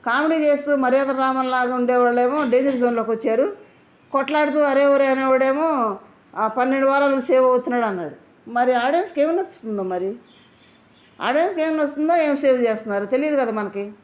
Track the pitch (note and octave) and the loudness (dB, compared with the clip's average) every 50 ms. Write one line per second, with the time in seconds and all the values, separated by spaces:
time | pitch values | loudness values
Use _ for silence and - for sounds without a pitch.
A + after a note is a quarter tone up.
0 | - A#3+ A#3 C4+ D4+ D#4+ D#4+ D#4+ D4+ D4 C#4+ C#4+ C#4+ C#4+ D4 C4+ C4 B3 B3+ C4+ | -2 -2 0 0 2 0 0 2 2 2 2 2 0 0 0 0 2 2 2 2
1 | C#4 C4+ C4+ C4 C4 C4 C4 C4 C4 B3+ B3+ B3+ B3 B3 B3+ B3+ B3 A#3+ B3 B3 | 2 0 -2 0 0 0 0 -2 -2 -2 0 -2 -2 -2 -2 -2 -2 0 2 2
2 | B3 A#3+ A#3+ B3 B3 B3 C#4 D4+ D4 B3 A#3 B3+ C4+ C#4 C4+ B3 A#3+ A#3+ A#3+ A3+ | 2 2 2 2 0 0 0 0 0 2 2 2 2 2 0 0 0 0 0 0
3 | A3 A3 A3+ A3+ - A#3 A3 A#3 C#4 G#4 G4+ - - - _ - _ _ _ _ | -2 -2 -4 -2 -2 -2 0 0 0 -2 -2 -10 -20 -20 _ -20 _ _ _ _
4 | _ _ - C4+ C#4 - D4+ D4+ D4+ C#4+ C4 D4+ D4 C#4+ C4+ C4+ C#4+ C#4 C#4 C#4 | _ _ -4 -4 -2 0 0 0 0 0 0 0 0 2 2 4 4 4 4 4
5 | C4+ C4+ C4 C4 C4 C4 C4 B3+ C4 C4 C4+ D4 D#4+ E4 D#4 C4+ A#3 G#3+ G3 F#3+ | 4 2 2 0 2 2 2 2 2 0 0 0 0 0 0 0 0 -2 -4 -6
6 | - - - _ _ _ - - G#3+ A3 A3 B3+ B3 C4 C4+ C4+ C4+ C4+ C4+ C#4 | -12 -20 -20 _ _ _ -6 -4 -4 -2 0 -2 0 0 0 2 2 2 2 2
7 | C#4+ C#4 C4+ C4+ B3 - B3+ C4 B3+ B3+ B3+ B3 B3 - B3 A#3+ A#3 A3 F#3+ F3+ | 2 2 0 0 0 2 2 4 4 4 2 2 0 0 -2 -2 -2 -2 -4 -4
8 | E3+ D3 C3+ - - _ _ _ _ - A#3 A#3+ B3 B3+ B3+ A#3+ A#3 C4 D4+ F4 | -8 -10 -12 -16 -20 _ _ _ _ -8 -2 0 0 2 2 0 0 0 0 0
9 | G4 F#4+ - D4 C#4+ D#4 E4 F4+ F#4+ F4+ - - - A3 G#3+ G3+ F#3+ F#3 F#3 F3+ | -2 -2 -2 -2 0 0 0 -2 -4 -6 -10 -14 -10 -8 -6 -6 -4 -4 -4 -4
10 | F#3 G3 A3 A#3+ - _ _ - _ _ _ _ _ _ _ _ _ _ _ _ | -6 -6 -8 -10 -16 _ _ -20 _ _ _ _ _ _ _ _ _ _ _ _
11 | _ _ _ - - G#3+ B3+ D4+ E4+ G4+ G4 E4+ D#4 D#4+ D#4+ D#4 D4+ C#4+ C#4+ C#4+ | _ _ _ -8 -4 -2 0 0 0 0 0 -2 -2 0 0 0 -2 -2 -2 -4
12 | D4+ D#4+ E4+ E4+ D#4 D4 C#4+ C#4 C#4+ C4+ C4 B3 A#3+ A3+ A3 G#3+ A3 A3 G3+ G3+ | 0 0 2 2 2 0 0 0 2 2 2 2 2 0 -2 -2 -4 -6 -4 -4
13 | G#3 G3+ C4 C4 D4 D#4 D4 C4+ B3+ A3+ G#3+ G#3+ G#3 G3 G3+ G3+ G3+ G#3 G#3 - | -4 -2 -2 -2 0 0 0 0 0 -2 -2 -6 -6 -6 -8 -10 -10 -10 -12 -20